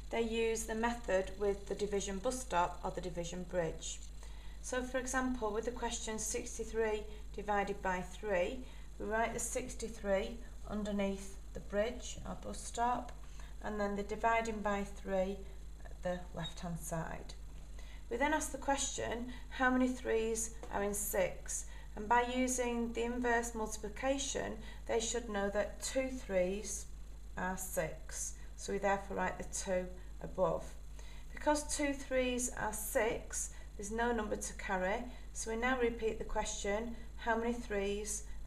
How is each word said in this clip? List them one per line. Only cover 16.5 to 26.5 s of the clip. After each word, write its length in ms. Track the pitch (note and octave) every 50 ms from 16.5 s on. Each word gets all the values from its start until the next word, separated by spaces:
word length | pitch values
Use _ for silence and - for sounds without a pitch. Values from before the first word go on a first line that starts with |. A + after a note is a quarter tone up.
| - - - E3+ E3+ D#3+
side. 540 | - - E3+ E3 D#3+ - - D#3+ - - - - - - - - - - - - - - - - - -
We 80 | A#3
then 160 | A#3 C#4 D4
ask 180 | D#4 D4+ D4 -
the 60 | -
question, 720 | C#4 - C#4 C#4 C4+ - - - A3+ A3 A3 A3 A#3+ B3 B3+ B3 - - -
how 180 | - - C4 B3+
many 200 | B3+ B3+ B3+ B3+
threes 680 | B3 - - A3 A3+ A3+ A3 A3+ A3+ A3+ - - - - - -
are 100 | - G3+
in 120 | G3+ G#3 G3+
six? 720 | - - - - G3+ F3+ - - - - - - - - - - - - - -
And 120 | G#3+ G#3+ G#3
by 240 | A#3+ A#3+ B3 B3
using 600 | B3 B3+ B3+ B3+ B3+ B3+ B3 A#3+ A#3+ A#3 A#3 A3+
the 100 | A3+ A3+
inverse 540 | A#3 A#3+ A#3+ B3 B3 A#3+ A#3 A#3 A#3 A#3 -
multiplication, 960 | A3 A3 G#3+ - - - G#3 G#3+ - C4 C4+ C#4 C#4 C4+ - - G3 G3 G#3 A3 A3 - - - - -
they 140 | - A#3 A#3
should 280 | A3+ - - A#3 A#3 A3
know 220 | G#3 G3+ G3+ G3+
that 320 | G3+ G#3 G3 - - -
two 280 | - - - C4+ C4 C4
threes 760 | C4 B3+ - - F#3+ F#3 F3+ F#3